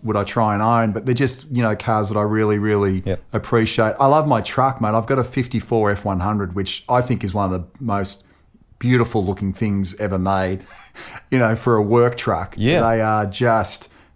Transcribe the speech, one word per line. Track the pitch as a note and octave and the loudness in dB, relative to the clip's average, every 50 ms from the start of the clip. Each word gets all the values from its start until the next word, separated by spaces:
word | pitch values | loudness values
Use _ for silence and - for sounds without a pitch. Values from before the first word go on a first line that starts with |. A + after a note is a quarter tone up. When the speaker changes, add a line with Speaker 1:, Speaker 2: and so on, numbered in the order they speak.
| - | -6
Speaker 1:
would | A2 G#2 | -2 -2
I | G2+ G2+ | -2 -2
try | - - B2 A2+ G#2+ G#2 | -2 0 0 0 2 2
and | G2+ G#2+ | 2 2
own, | A2+ A#2 A#2 A2+ G#2+ G2 | 2 2 2 2 0 -2
but | G#2+ - | -2 -2
they're | B2+ B2 | -2 0
just, | A#2+ C#3 B2+ - - - - | 0 0 0 -2 -6 -10 -4
you | C3 B2 A#2+ | -2 0 0
know, | A2 G#2+ | 0 0
cars | - - A#2+ A2+ G#2+ G#2 G2 | -2 -2 0 0 0 0 0
that | A2 G#2 | 0 0
I | G#2 | 0
really, | G#2+ G#2+ A2 A2 G#2+ G#2+ G#2 | 0 0 2 2 2 2 0
really | G#2 G#2+ G#2+ G2+ G2+ G2 F#2+ F#2 - | 2 2 2 2 2 2 0 -2 -2
Speaker 2:
Yep. | G2 F#2 - - - - | -4 -4 -6 -6 -6 -6
Speaker 1:
appreciate. | G#2 - - B2+ A#2 A2 A2 - - A2+ A2 - - | -6 -4 0 2 2 2 2 2 0 0 0 2 2
I | C#3 | 4
love | C3+ D3 D#3 D3+ D3 | 4 6 4 4 2
my | C3 A2 G2+ | 0 0 0
truck, | - - - C3 C3+ B2+ - A2 | -2 -2 0 0 0 0 -2 -2
mate. | G#2+ | 0
I've | G#2+ A2+ A2 | 0 0 0
got | - C#3 C3 | 0 0 0
a | A#2+ | 0
fifty-four | B2 - C3+ B2 - - G#2+ - - A#2+ A2+ G#2+ G2+ | -2 -2 -4 -4 -2 -4 -6 -4 -2 0 0 2 0
F | G2+ G2 - | 0 -2 -2
one | G2+ F#2+ F#2 | -4 -2 -2
hundred, | F2+ G#2 G#2+ G#2 G2 F2 E2+ | -2 -2 -2 -2 -4 -4 -4
which | G2+ F#2+ - - - - - | -6 -6 -6 -6 -10 -4 0
I | B2 B2+ | 0 0
think | B2+ B2+ B2 F#2+ - | 2 0 -2 -4 -4
is | G2 F2+ | -4 -2
one | G#2+ G2+ F#2 | -2 -2 -2
of | F#2 F#2 | -2 -4
the | E2+ - _ - C3 | -6 -10 _ -10 -6
most | A2+ G2+ G2+ F#2+ - - - - _ _ _ _ _ _ _ - _ - _ | -4 -4 -2 -2 -4 -6 -10 -14 _ _ _ _ _ _ _ -20 _ -14 _
beautiful | - B2 B2+ B2 A#2 A#2+ - A2 F#2 | 0 0 2 2 2 2 0 -2 0
looking | F#2 F#2+ - G2+ G2 F#2 | 0 -2 -2 -2 -4 -2
things | - A#2 G#2+ G2+ G2 F#2+ F2+ - | -2 -2 -2 -2 -2 -2 -4 -6
ever | - G#2+ G2 F#2+ F#2 | -6 -4 -2 -2 -2
made, | F#2 F#2+ G2 F#2+ F#2+ F#2 F#2+ F#2 - - - - - - _ | 0 0 0 0 0 -2 -4 -6 -8 -16 -20 -20 -20 -20 _
<laughs> | - - - - - - _ | -20 -20 -18 -18 -20 -6 _
you | C3 B2+ | 2 2
know, | A#2 A2 A2+ | 4 2 2
for | A2+ - B2 A#2 | 0 2 2 4
a | G#2+ G#2 | 4 4
work | G2+ A#2 A#2+ A#2+ A#2+ A#2+ - | 4 4 4 4 4 2 -2
truck. | - A#2+ G2 D#2+ F#2+ - - G2+ | -2 -2 -2 -2 -4 -8 -6 -2
Speaker 2:
Yeah. | G#2 C3 E3 F3 A2+ | 0 2 2 2 2
Speaker 1:
They | A#2 A2+ A2+ | 2 2 2
are | A2 A2 A2 G#2+ G#2 | 2 2 0 0 0
just | G2+ F#2+ - B2 A#2+ A2+ A2 G#2 - - - - - _ - - _ _ | -2 -2 0 2 2 2 2 2 0 -2 -4 -6 -14 _ -20 -20 _ _